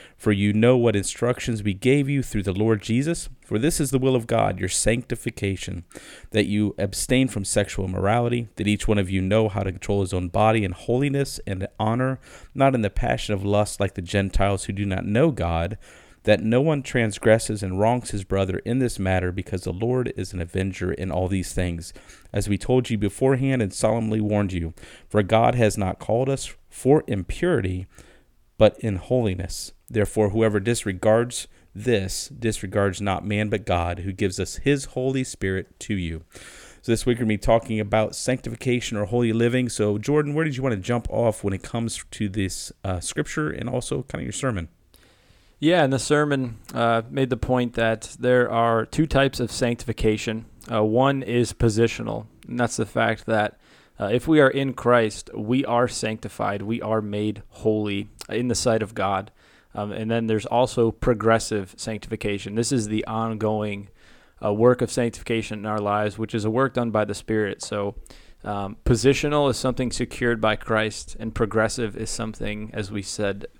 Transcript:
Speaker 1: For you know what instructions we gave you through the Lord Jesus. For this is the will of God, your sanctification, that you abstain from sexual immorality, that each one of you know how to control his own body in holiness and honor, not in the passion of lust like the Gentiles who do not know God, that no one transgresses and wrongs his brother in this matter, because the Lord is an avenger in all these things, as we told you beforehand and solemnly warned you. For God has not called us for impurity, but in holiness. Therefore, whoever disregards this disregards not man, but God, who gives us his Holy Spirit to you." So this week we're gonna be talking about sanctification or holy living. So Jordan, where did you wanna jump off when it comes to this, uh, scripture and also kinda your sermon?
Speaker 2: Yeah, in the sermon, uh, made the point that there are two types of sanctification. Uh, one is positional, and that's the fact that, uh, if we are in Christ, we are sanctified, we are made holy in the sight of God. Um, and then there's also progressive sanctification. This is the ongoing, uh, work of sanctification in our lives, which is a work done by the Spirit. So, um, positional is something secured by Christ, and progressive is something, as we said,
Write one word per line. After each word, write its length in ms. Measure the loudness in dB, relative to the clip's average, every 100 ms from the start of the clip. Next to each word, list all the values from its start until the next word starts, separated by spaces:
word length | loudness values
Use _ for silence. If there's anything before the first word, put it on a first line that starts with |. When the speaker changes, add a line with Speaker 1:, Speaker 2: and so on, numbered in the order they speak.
| -20 -2
Speaker 1:
For 140 | 0
you 200 | 4 4
know 240 | 6 6 6
what 180 | 4
instructions 680 | 2 0 -2 -2 -2 -4 -4
we 100 | -2
gave 380 | 0 4 4 2
you 120 | -2
through 200 | -2 -2
the 100 | -2
Lord 300 | 0 2 0
Jesus. 480 | 0 0 0 -4 -8 -14
For 180 | -6 -2
this 220 | 0 0
is 100 | 0
the 80 | 2
will 160 | 2
of 120 | 2 2
God, 340 | 2 2 0
your 80 | -2
sanctification, 1160 | 0 0 0 -2 -6 -6 -4 -2 -2 -6 -10 -12 -18 -20 -20 -2
that 120 | 0
you 300 | 2 2 0 0
abstain 500 | -4 -4 0 2 2
from 180 | -2 -2
sexual 400 | 0 0 -2 -4
immorality, 600 | 0 2 2 2 -2 -6 -4
that 120 | 0
each 180 | 2 2
one 120 | 2
of 100 | 2
you 140 | 0
know 260 | 2 2 2
how 140 | 0
to 100 | -4
control 300 | -4 -2 0
his 100 | 0
own 160 | -2 -2
body 340 | 2 4 4
in 100 | 0
holiness 680 | -4 -2 0 0 -2 -4 -6 -8
and 220 | -6 -6 -2
honor, 400 | -2 0 -2 -4 -12 -20 -8
not 200 | 2 4
in 80 | 4
the 80 | 0
passion 420 | 0 0 0 0
of 140 | -2 2
lust 340 | 2 2 0
like 140 | -2
the 80 | -2
Gentiles 640 | -2 0 2 2 2 2
who 100 | -2
do 100 | -4
not 220 | -2 -2 0
know 240 | 2 2
God, 480 | 2 0 0 -2 -6 -14 -20 -20 _
that 180 | 4 4
no 180 | 4 4
one 220 | 4 0
transgresses 800 | 0 0 0 2 4 4 4 -4
and 180 | -2 2
wrongs 300 | 2 2 -2
his 140 | -6
brother 340 | -2 0 0 -2 -2
in 140 | 0
this 180 | 0 0
matter, 340 | 0 2 0
because 300 | -4 -6 -6
the 100 | -4
Lord 400 | -4 0 0 -2
is 200 | -6 -8
an 80 | -6
avenger 500 | -4 -2 -2 -2 -4
in 180 | -2 -2
all 180 | -2 0
these 260 | -2 -2
things, 400 | -2 -2 -4 -10 -16 -20 -20 -6
as 160 | -4 0
we 120 | -2
told 320 | 2 2 2
you 80 | 0
beforehand 640 | -2 0 2 2 2 0
and 100 | -2
solemnly 480 | 0 0 0 0 0
warned 320 | 2 0 0
you. 220 | -2 -4 -8 -18 -20 -2
For 140 | 0
God 320 | 4 4 4
has 240 | 4 4 2
not 200 | -2 -2
called 300 | 0 0 0
us 240 | -2 -6 -14 -20
for 340 | 0 4 4 4
impurity, 800 | -2 -4 -2 0 2 0 -4 -8 -16 -20 -20 _ _ _ 4
but 200 | 4 4
in 160 | -2 -4
holiness. 760 | 0 0 0 -2 -6 -8 -12 -16 -4
Therefore, 420 | -2 0 2 2
whoever 300 | 4 2 2
disregards 880 | 0 -2 -2 0 4 4 2 -6 -12 -18 _
this 540 | -6 0 0 0 -6 -8
disregards 720 | -4 -4 -4 -2 0 0 0
not 240 | -2 -2
man, 240 | -2 -2 0
but 160 | -2
God, 360 | 0 0 0 -4
who 120 | -6
gives 260 | -2 -2 -2
us 180 | -6 -2
his 300 | 0 0 -2
Holy 380 | -4 -2 -2
Spirit 560 | -4 -4 -4 -4 -6 -10
to 140 | -6
you." 300 | -4 -4 -6 -12 -20 -20 -20 -20 -8
So 100 | -2
this 140 | 0 2
week 100 | 0
we're 40 |
gonna 80 | 0
be 100 | 0
talking 420 | 4 2 2 -4
about 340 | 0 0 0
sanctification 840 | -2 -4 -4 -6 -6 -2 -2 -2 -4
or 80 | -2
holy 260 | 0 2
living. 380 | 2 2 2 0
So 260 | 0 0 0
Jordan, 380 | 0 0 0
where 100 | -2
did 120 | -2 -2
you 60 |
wanna 140 | -2 -2
jump 320 | -2 -2 -2
off 320 | 0 0 0
when 120 | -2
it 80 | -4
comes 420 | -4 -4 -4 -6 -10
to 180 | -6 -4
this, 420 | -2 -4 -4 -12 -8
uh, 160 | -6 -4
scripture 480 | -4 -6 -4 -4 -4
and 200 | -6 -4
also 340 | -4 -4 -6
kinda 220 | -6 -8
your 80 | -8
sermon? 360 | -4 -4 -4 -6 _ _ _ _ _ _ _ _ _
Speaker 2:
Yeah, 220 | 4 4
in 80 | 4
the 80 | 2
sermon, 600 | 2 2 4 0 -4 -8 -8
uh, 300 | 0 2 2 0
made 200 | -2 -2
the 60 | -2
point 360 | 0 0 0
that 440 | 0 0 0 -6 -2
there 280 | 2 4 4
are 380 | 2 2 2 0
two 220 | 0 2
types 320 | 2 2 0
of 100 | -4
sanctification. 920 | 0 -2 0 -4 0 0 0 -2 -6 -10 -16 -4
Uh, 140 | 0
one 400 | 2 4 4 2
is 280 | 0 0 0
positional, 760 | 2 2 4 2 0 -6 -6 -8 -16 -8
and 140 | -2
that's 160 | -2 -2
the 100 | -4
fact 400 | 0 0 -2 0
that, 320 | 0 0 -6 _ -20 _ -8
uh, 100 | -2
if 160 | 0 4
we 100 | 6
are 120 | 6
in 220 | 4 -2
Christ, 580 | 0 4 4 4 -2 -12
we 300 | -6 0 0
are 240 | 2 2 2
sanctified, 760 | 0 -6 -6 -8 -6 -4 -4
we 180 | -4 -4
are 220 | -2 -2
made 400 | -2 -2 -2 -4 -10
holy 600 | -4 0 0 0 -2 -6 -12 -6
in 180 | -2 -2
the 80 |
sight 300 | 0 2 0
of 100 | 0
God. 380 | -2 -2 -2 -4 -14 _ _ _
Um, 160 | -8 -6
and 180 | -4 -2
then 200 | 0 2
there's 180 | 0 2
also 460 | 2 2 2 2
progressive 840 | 2 0 2 4 2 2 -4 -4 -10
sanctification. 800 | -10 -10 -8 -6 -4 -4 -4
This 160 | -4 0
is 160 | 0 -2
the 180 | -4 -4
ongoing, 840 | -4 -4 -2 0 0 -2 -6 -12 _ -20 -20 _ _
uh, 140 | -2
work 260 | 4 6 4
of 120 | 0
sanctification 640 | 0 -2 -4 -4 -2 -4 -6
in 80 | -4
our 140 | -2
lives, 360 | 0 0 0 -4
which 200 | -4 -2
is 80 |
a 60 | 0
work 240 | 0 0
done 180 | 0 0
by 120 | 0
the 100 | 0
Spirit. 500 | -4 -2 -2 -2 -4
So, 320 | -6 -4 -4 -8 -14 -20 -20 -14
um, 320 | -8 -6 -6 -2
positional 640 | 2 4 4 4 2 2 2
is 60 | 0
something 340 | -2 -2 -4
secured 500 | -4 -6 -2 0 2
by 140 | 0
Christ, 640 | 0 0 0 0 -4 -12 -10
and 160 | -6
progressive 640 | -2 0 2 0 0 -6 -6
is 140 | -8
something, 600 | -6 -6 -6 -6 -6 -8
as 200 | -8 -6
we 100 | -6
said, 440 | -6 -4 -4 -4 -10 -12